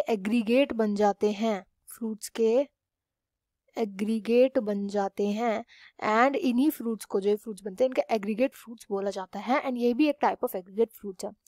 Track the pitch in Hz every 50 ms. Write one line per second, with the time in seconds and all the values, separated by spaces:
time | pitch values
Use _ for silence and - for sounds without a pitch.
0 | - - 233 202 185 208 220 240 220 208 233 262 285 277 254 226 220 208 208 202
1 | 208 202 202 - - 208 208 196 220 226 214 185 190 _ _ _ _ - - -
2 | 240 220 220 208 - - - - 226 220 226 254 285 - _ _ _ _ _ _
3 | _ _ _ _ _ _ _ _ _ _ _ _ _ _ _ - 233 202 196 190
4 | 208 208 226 220 190 220 233 240 254 269 262 269 214 208 208 202 202 202 196 208
5 | 196 196 - - 202 202 208 214 240 240 208 226 233 - - - - - _ -
6 | - - 214 226 247 277 277 - - 262 233 240 277 311 294 - 226 233 226 208
7 | - - - 202 190 202 208 208 - 226 214 185 196 185 185 - 254 262 254 294
8 | - - 233 220 202 208 220 196 254 269 - - - - 240 226 - _ 202 196
9 | 196 202 196 202 185 - - 202 208 214 254 294 - 277 247 240 240 240 240 240
10 | 311 294 285 - - - 196 - - 247 - 190 180 190 190 208 226 220 - -
11 | - 202 185 - - 202 208 _ _